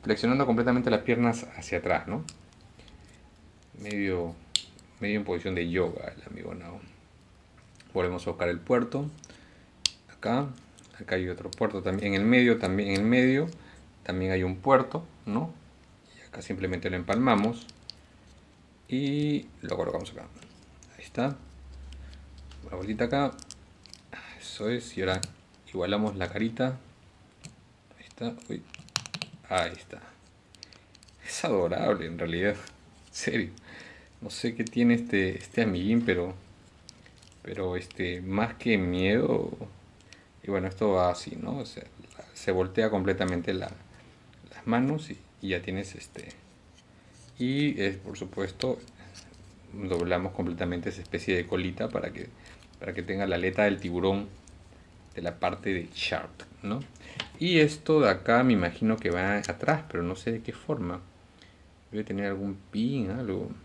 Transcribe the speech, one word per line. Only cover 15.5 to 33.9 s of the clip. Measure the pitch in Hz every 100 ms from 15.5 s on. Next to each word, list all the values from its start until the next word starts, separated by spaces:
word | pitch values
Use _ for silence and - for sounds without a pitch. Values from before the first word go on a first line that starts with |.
| - - - - - - -
Y | -
acá | -
simplemente | - 92 92 90 92
lo | 90
empalmamos | 87 101 135 131 107 - - - - - - - - - - - - - -
y | 127 139 147 147 147 - -
lo | - 92
colocamos | - 85 95
acá. | - - - - - - - - -
Ahí |
está. | - - 131 143 - - - - - - - - - - - - -
Una | 90
vueltita | 98 110
acá. | 120 139 139 - - - - - - - - - - -
Eso | - - 104
es. | 120 - -
Y |
ahora | 92 92 - - - - -
igualamos | 95 90 104 107 95
la | 87
carita. | 98 113 113 127 127 - - - - - - - - - - _ -
Ahí | -
está. | - 233 233 -
Uy. | - - - - - - - - - -
Ahí | 92 85
está. | - - - - - - - _ - - - - - - -
Es | - -
adorable | 170 104 85 90 104 101 80
en | 85
realidad. | 85 85 101 101
<laughs> | - - - - -
En |
serio. | - - 120 92 - - - -